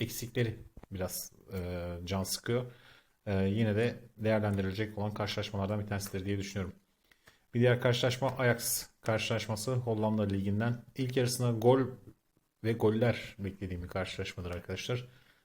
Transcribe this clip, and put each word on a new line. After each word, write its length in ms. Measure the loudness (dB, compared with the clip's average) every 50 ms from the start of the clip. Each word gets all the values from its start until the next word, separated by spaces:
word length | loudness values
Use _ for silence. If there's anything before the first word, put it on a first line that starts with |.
eksikleri 580 | -6 -6 -6 -8 -10 -4 -2 -2 -2 -2 -2 -6 -12 -18 _ -20 -14 -10
biraz, 400 | -6 -4 -4 -4 -6 -8 -10 -12 -16 -20 -14 -10
e, 360 | -6 -6 -4 -4 -4 -4 -4 -6 -6 -8 -4
can 200 | -2 -2 0 0
sıkıyor. 400 | -2 -4 -4 -2 0 0 0 -2 -4 -10 -16 -20 -20 -20 -20 _ _ _ _ -4
E, 180 | 0 2 2 4
yine 320 | 4 4 4 2 2 4
de 240 | 2 2 0 -2 -4 -10 -18 _
değerlendirilecek 800 | -2 0 2 2 4 2 2 2 2 0 0 -2 -2 -4 -4 -4 -4
olan 160 | -4 -4 -2
karşılaşmalardan 640 | -2 -4 -2 -2 -4 -4 -4 -2 -2 -2 0 0 -2
bir 60 | -2
tanesidir 380 | -2 -4 -4 -4 -4 -6 -4 -2
diye 140 | -2 -2 -2
düşünüyorum. 360 | -2 -4 -4 -4 -4 -4 -8 -12 _ _ _ _ _ -20 _ _ _ -20 -20 _ _ _ 2
Bir 60 | 4
diğer 200 | 6 6 6 6
karşılaşma 560 | 4 4 4 4 2 0 0 0 0 0 0 2
Ajax 480 | 4 4 4 2 0 -2 -2 -4 -4 -8 _ _
karşılaşması 720 | -2 0 0 0 0 0 -2 -2 -2 -2 -4 -2 -2 -2 -2
Hollanda 480 | 0 0 0 0 2 2 2 2 2
Ligi'nden. 600 | 2 2 0 0 0 0 0 2 2 0 -2 -2 -6 -10 -6
İlk 200 | -4 -4 0 0
yarısında 340 | 2 2 2 2 0 2 2 2 4
gol 220 | 6 6 6 6 4 0 -4 -10 -18 -20 -20 _ _ _ _ _ _ _ _ _ -2
ve 80 | -2
goller 640 | 0 2 2 2 4 4 4 4 2 2 -4 -10 -10 -8
beklediğim 440 | -6 -6 -6 -6 -6 -6 -6 -6
bir 60 | -6 -6
karşılaşmadır 640 | -4 -4 -4 -4 -4 -6 -6 -6 -6 -8 -6 -6
arkadaşlar. 580 | -6 -6 -6 -6 -6 -6 -4 -4 -4 -4 -6 -8 -16 -20 -20 _ _ _